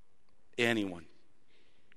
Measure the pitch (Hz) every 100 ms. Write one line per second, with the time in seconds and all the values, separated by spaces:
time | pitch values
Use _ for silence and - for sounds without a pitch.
0 | - - - - - - 117 113 98 85
1 | 80 - - - - - - - -